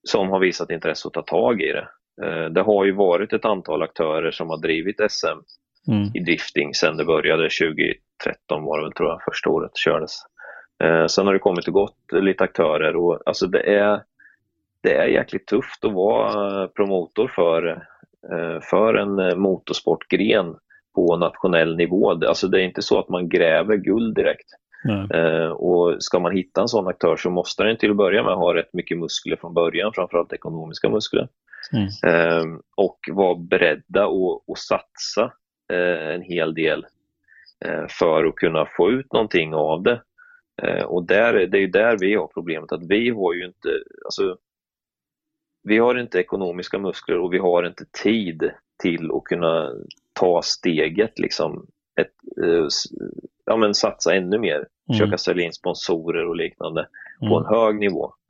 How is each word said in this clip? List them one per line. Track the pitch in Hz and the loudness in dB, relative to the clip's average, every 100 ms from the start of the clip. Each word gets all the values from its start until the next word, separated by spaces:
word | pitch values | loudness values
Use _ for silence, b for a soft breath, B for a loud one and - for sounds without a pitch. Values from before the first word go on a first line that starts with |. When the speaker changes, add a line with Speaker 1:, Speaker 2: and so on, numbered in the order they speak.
| - | 0
Speaker 1:
som | 113 95 | 0 2
har | 95 | 2
visat | 92 - 85 | 2 0 -6
intresse | 85 80 78 - | -4 -4 -4 -6
att | |
ta | 80 | -8
tag | - 85 120 113 | -2 0 2 0
i | 73 | -2
det. | - - _ _ - 82 | -4 -8 _ _ -10 -8
Eh, | 82 | -6
det | 80 82 | -2 0
har | 104 101 | 2 4
ju | 98 | 2
varit | 98 98 87 104 | 2 2 2 0
ett | 110 | -2
antal | 113 98 87 78 | 0 -2 -4 -4
aktörer | 80 - 80 78 80 | -4 -2 -2 0 -2
som | - 82 | -4 -8
har | 80 | -4
drivit | 82 80 87 107 | -2 -2 -2 -2
S | 107 - | -2 0
M | 82 78 _ _ _ _ - | -4 -6 _ _ _ _ -2
Speaker 2:
Mm. | 107 101 | 0 0
Speaker 1:
i | 110 | -4
drifting | 87 80 - - 73 | -2 -2 -2 -4 -2
sedan | - 80 80 | 0 0 0
det | |
började. | 80 78 78 80 80 | 0 2 2 2 0
Tjugo | - 85 76 78 - _ _ | 0 -2 0 -2 -2 _ _
tretton | - - - 76 | -8 -8 -6 -6
var | 76 78 | -2 -4
det | |
väl, | 78 | -4
tror | - 85 | -2 -2
jag, | 80 | -2
första | - - 80 | -6 -4 0
året | 80 - - | 0 -2 -2
kördes. | - 78 78 - - B B B B _ | 0 0 -4 -12 -18 B B B B _
Eh, | 82 82 82 | 2 4 4
sen | - 98 | 2 2
har | |
det | 95 | 2
kommit | 101 87 - | 2 0 0
och | |
gått | 95 101 _ _ | 0 0 _ _
lite | 90 98 92 | 0 2 2
aktörer, | 92 - 80 78 78 85 | -2 2 2 2 0 2
och, | 87 82 - | 0 0 -2
alltså, | - 92 | -2 0
det | 95 - 101 | 2 4 4
är, | 104 101 - _ b b _ _ _ _ | 4 0 -4 _ b b _ _ _ _
det | - | 2
är | 69 - | 2 2
jäkligt | - - 95 - | 2 0 -8 -2
tufft | 104 - - | -2 -2 -6
att | 110 | -4
vara, | 95 101 117 110 107 101 98 | 0 2 2 0 -2 -2 -4
eh, | 92 | -6
promotor | - 98 95 82 - 120 | -2 0 0 -2 -2 -2
för, | - 85 82 85 85 B B _ _ - | 2 2 2 0 -6 B B _ _ -10
eh, | 85 82 82 - | -6 -6 -8 0
för | 92 110 | 2 4
en, | 107 101 98 | 2 0 0
eh, | 92 90 | 0 2
motorsportgren | 98 92 - - - 80 - - 107 110 87 82 _ b _ | 0 0 -4 -4 -2 -2 0 0 2 2 0 -10 _ b _
på | - 87 85 | 0 2 2
nationell | 85 - 92 85 80 82 | 0 0 2 4 2 2
nivå. | 85 90 110 | 0 2 2
Det, | 85 60 | 2 0
alltså, | - 95 | 0 2
det | 95 | 2
är | |
inte | 92 90 | 0 -4
så | - 104 | 0 0
att | - | 2
man | 90 85 | -4 0
gräver | 87 85 80 98 104 | 2 4 4 2 0
guld | 92 110 113 | 2 0 0
direkt. | - - - _ _ _ B | 0 0 -2 _ _ _ B
Speaker 2:
Nej. | 131 101 95 82 | -2 -2 0 0
Speaker 1:
Eh, | 82 82 82 | 2 2 -2
och | 80 90 87 87 - | -2 2 4 4 0
ska | - 90 | 0 0
man | 85 95 | 2 0
hitta | 90 92 | -2 -2
en | 113 | 0
sån | 113 92 | 0 -2
aktör, | - 85 78 | 0 2 2
så | 90 | 0
måste | 90 - - | -2 -2 0
den | 104 113 | 0 2
till | 107 | 2
att | 104 | 4
börja | 98 101 | 4 2
med | 110 | 2
ha | 90 87 | 2 2
rätt | 85 - | 2 -2
mycket | 90 - 82 | -8 -6 -6
muskler | 80 - 80 80 | -4 -6 -6 -6
från | 85 | -2
början, | 85 82 82 104 | 0 0 0 -2
framförallt | 98 90 87 80 | -4 -2 -2 -2
ekonomiska | 82 - 80 80 80 110 | -8 -10 -10 -10 -4 0
muskler. | 110 - - - _ _ B B | 0 0 -2 -2 _ _ B B
Speaker 2:
Mm. | 123 98 101 87 | -2 -2 0 2
Speaker 1:
Eh, | 85 82 82 82 82 _ - | 4 4 2 -2 -8 _ 0
och | 95 - - | 0 -2 -6
vara | 92 95 | 0 0
beredda | 87 85 92 87 76 _ 92 | 0 0 2 2 0 _ 0
att, | 104 95 90 - - | 2 0 -2 -4 -8
att | 95 | -12
satsa, | - 98 - - - - 123 _ _ _ _ | -4 -4 -4 -14 -6 -2 -4 _ _ _ _
eh, | 90 90 85 80 | 0 0 -2 -4
en | 87 | -8
hel | 87 87 80 | -6 -4 -2
del, | 78 78 76 - _ _ _ b b b _ | 0 0 -2 -6 _ _ _ b b b _
eh, | 85 80 80 | -6 -6 -8
för | - 87 78 | 0 2 4
att | 80 | 2
kunna | - 87 80 78 - | 0 0 0 -2 2
få | 90 | 2
ut | 127 - | 2 0
någonting | 120 107 90 80 | -2 0 0 0
av | 78 76 80 | -2 0 0
det. | 113 120 _ _ b b _ - | 0 0 _ _ b b _ -6
Eh, | - 50 | -4 -2
och | - 90 85 | -2 -4 2
där, | 95 117 | 2 4
det | 107 90 98 | 2 2 2
är | |
ju | 95 | 2
där | 95 113 110 | 2 2 2
vi | 95 | 2
har | 104 80 | 0 -2
problemet, | - 85 78 78 | -8 -6 -8 -6
att | 82 82 | -8 0
vi | 104 120 | 2 2
har | 113 90 | 0 -2
ju | 87 90 | -2 -8
inte... | _ 80 78 - - | _ -4 -4 -6 -16
Alltså, | - - 98 90 _ _ _ _ _ _ _ _ _ _ _ _ | -12 -4 -4 -4 _ _ _ _ _ _ _ _ _ _ _ _
vi | 101 107 | 0 4
har | 120 123 | 4 0
inte | 120 90 | -2 -2
ekonomiska | - 98 92 87 90 98 | -2 -4 -4 -6 -6 -4
muskler | 95 - - 87 | -4 -6 -4 -2
och | 90 | 0
vi | 90 | 2
har | 92 87 87 | 2 2 0
inte | - - - | -8 -16 -4
tid | 104 113 92 82 80 - _ _ | 0 0 -2 -4 -6 -6 _ _
till | 92 85 78 | -2 -2 -4
att | - | -6
kunna | - 87 82 82 73 55 50 - _ | -4 0 2 0 -2 -8 -16 -20 _
ta | - 90 85 | 0 4 4
steget, | - - 92 78 78 82 110 - | 0 -2 0 0 0 0 -2 -2
liksom, | 85 - 78 78 - _ _ - | -4 -2 -4 -6 -14 _ _ -4
ett, | - _ - - | -4 _ -16 -2
eh, | 87 85 | 2 2
s-, | 73 - - - - 50 - _ - | 2 -4 -6 -10 -12 -12 -20 _ -2
ja, | 113 | 2
men | 104 | 2
satsa | 101 107 - 82 | 2 -2 0 0
ännu | 92 90 107 | 0 0 0
mer, | 101 73 - _ - | 0 -2 -6 _ -4
Speaker 2:
Mm. | 113 | 0
Speaker 1:
försöka | 104 95 | 2 0
sälja | - 90 85 | 0 0 -2
in | |
sponsorer | - 90 82 - 85 80 82 85 | -4 -6 -6 -2 -2 -2 -4 -4
och | 85 | -4
liknande | 82 _ 82 80 78 B B B | -6 _ -6 -6 -6 B B B
Speaker 2:
Mm. | 107 | 2
Speaker 1:
på | 85 | 2
en | 82 | 4
hög | 110 110 107 | 4 4 2
nivå. | 101 82 - _ | 0 -2 -6 _